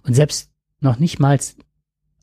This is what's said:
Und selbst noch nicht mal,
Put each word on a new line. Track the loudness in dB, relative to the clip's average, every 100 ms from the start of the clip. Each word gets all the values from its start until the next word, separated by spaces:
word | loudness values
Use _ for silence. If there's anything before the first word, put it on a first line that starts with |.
Und | 0
selbst | 2 2 -2 -14 _ _ -4
noch | -2 0
nicht | -2 0
mal, | 2 0 -2 -16 -20 _ _ _ _ _